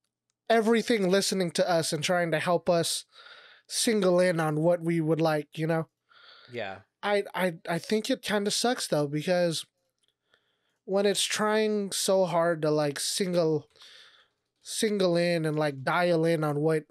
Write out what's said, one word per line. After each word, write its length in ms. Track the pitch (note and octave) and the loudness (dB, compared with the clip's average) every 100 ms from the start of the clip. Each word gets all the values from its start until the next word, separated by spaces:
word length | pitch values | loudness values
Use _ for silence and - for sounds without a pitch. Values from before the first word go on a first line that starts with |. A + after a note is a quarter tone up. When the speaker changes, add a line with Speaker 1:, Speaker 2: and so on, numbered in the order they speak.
| _ _ _ _ - | _ _ _ _ 0
Speaker 1:
everything 580 | A3+ G#3+ A#3 G#3 A3+ F3+ | 2 4 2 2 0 2
listening 420 | G3 F#3+ G3 F3 | 2 2 -2 -2
to 160 | - F3+ | 0 0
us 240 | E3 D#3 | 0 0
and 100 | D#3 | -4
trying 260 | D3 F3 E3+ | 0 0 0
to 60 | D#3+ | -2
help 300 | E3+ E3+ - | 0 0 2
us 360 | E3+ D#3 - - - - - - - - | 0 0 -4 -10 -20 -20 -20 -20 -20 -10
single 540 | - - G#3+ F#3 F3+ | -2 0 2 4 4
in 200 | F#3 E3 | 4 2
on 200 | D#3 D3+ | 0 2
what 220 | E3 F3 | 2 2
we 180 | E3 E3+ | 0 0
would 200 | D#3 D#3 | 0 2
like, 360 | E3 D3+ D3 - | 2 0 -4 -6
you 100 | D#3 | -2
know? 220 | E3 D#3+ _ _ _ - - - | -2 -4 _ _ _ -20 -20 -14
Speaker 2:
Yeah. 260 | A#2+ G2+ F#2+ - _ | -10 -10 -10 -18 _
Speaker 1:
I, 220 | G3+ G3+ G3 | -2 -2 -2
I, 200 | - F#3 E3 - | -2 -4 -4 -6
I 100 | E3+ | -6
think 320 | - G#3+ G#3+ | -2 -2 -2
it 100 | B3+ | -4
kinda 280 | - G#3 G3+ | -2 -2 -2
sucks, 360 | - A#3 B3 - | 0 0 -2 -2
though, 180 | D#3 C#3+ | -2 -2
because 580 | D3+ E3 F3+ F3 D3+ - _ _ _ _ _ _ _ _ _ _ _ | -2 -2 0 0 -2 -8 _ _ _ _ _ _ _ _ _ _ _
when 220 | - G3 G3+ | -4 0 0
it's 180 | F#3+ | 0
trying 680 | - - G#3+ G#3+ G#3+ G#3 G3 | -2 -2 0 2 0 -2 -4
so 340 | - - F#3+ F3+ | -4 0 2 2
hard 340 | E3 E3+ E3 | 2 0 0
to, 80 | D3+ | 0
like, 300 | D3+ D3 C#3 | 0 0 -4
single, 680 | - - F#3 F3 D#3+ D#3 - _ - - - _ _ _ _ _ | -6 -4 -2 0 0 0 -4 _ -20 -20 -20 _ _ _ _ _
single 540 | - - A3+ G#3 F#3 E3+ | -12 -4 -2 0 2 2
in 280 | F3 E3+ D#3 | 0 0 0
and, 120 | D3+ | 0
like, 240 | D3+ C3+ | -2 -2
dial 420 | C3+ E3 F3 E3 | -2 0 2 2
in 200 | E3 E3 | 2 0
on 160 | D3+ D3 | 0 0
what 240 | D#3 D#3 D3+ | 0 0 -4